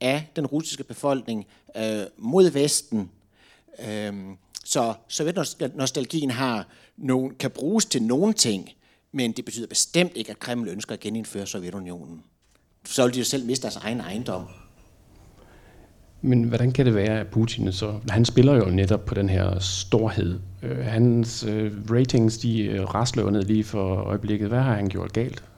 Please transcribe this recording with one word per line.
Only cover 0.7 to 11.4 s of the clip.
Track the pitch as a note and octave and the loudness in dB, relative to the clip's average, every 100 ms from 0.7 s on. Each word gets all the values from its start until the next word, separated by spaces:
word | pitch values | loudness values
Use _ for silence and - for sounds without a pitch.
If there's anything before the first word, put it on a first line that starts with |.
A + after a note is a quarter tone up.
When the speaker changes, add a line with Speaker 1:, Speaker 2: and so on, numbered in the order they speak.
| C#3 | -8
Speaker 1:
befolkning, | C3+ A#2 C#3+ C3+ A#2 A2 G2 _ - - | -12 -6 -2 -2 -2 -8 -10 _ -14 -6
øh, | A2 G#2+ G2 - | -4 -4 -6 -8
mod | A2+ F3+ F#3 | 0 6 6
Vesten. | C#3 D3 - - A2 F#2 - _ _ _ _ _ - A2 | 4 2 0 -2 -4 -4 -10 _ _ _ _ _ -14 -10
Øhm, | G#2+ G#2 G2+ F#2+ F#2+ _ - - | -6 -6 -8 -12 -18 _ -14 -4
så | D3 A#2 G#2+ - | -2 -2 -4 -8
sovjetnostalgien | - D#3+ F3+ C#3+ - A#2+ - C3 D3+ B2+ E3 C#3 | -4 -2 -2 -4 -4 -8 -4 -4 -4 -4 -2 -2
har | B2 C3 A2+ F#2 - _ - | 0 -2 -2 -6 -16 _ -8
nogen, | C3 C3 C3 - | -2 0 -2 -4
kan | C3+ | -6
bruges | - C#3+ A3 - | -4 -2 0 0
til | C#3 | 0
nogle | A2+ C3 G#3 | 0 2 2
ting, | G#3+ B2 G2 - - _ _ _ | 2 0 0 -6 -20 _ _ _
men | C#3 A#2+ | -4 -4
det | A2+ B2 | -4 -8
betyder | A#2 G#2+ | -10 -4
bestemt | - - E3+ F3+ A2+ | -2 0 2 0 -2
ikke, | A2 | -10
at | G#2+ | -10
Kreml | - A#2+ A2 | -6 -4 -4
ønsker | G2 - | -6 -8
at | G#2+ | -8
genindføre | G#2+ A2+ G#2+ G#2 | -6 -6 -6 -8